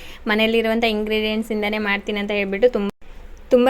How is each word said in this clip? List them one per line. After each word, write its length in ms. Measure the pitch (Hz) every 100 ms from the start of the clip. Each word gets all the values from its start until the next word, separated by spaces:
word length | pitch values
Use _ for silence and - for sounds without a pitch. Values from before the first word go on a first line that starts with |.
| - - 226
ಮನೆಯಲ್ಲಿರುವಂಥ 580 | 214 220 226 220 226
ಇಂಗ್ರೀಡಿಯೆಂಟ್ಸಿಂದನೇ 960 | 233 214 214 214 214 214 220 214 208 214
ಮಾಡ್ತೀನಿ 420 | 208 202 208 208
ಅಂತ 100 | 202
ಹೇಳ್ಬಿಟ್ಟು 380 | 208 196 196 247
ತುಂಬ, 220 | 220 202 - - - - - -
ತುಂಬ 180 | 247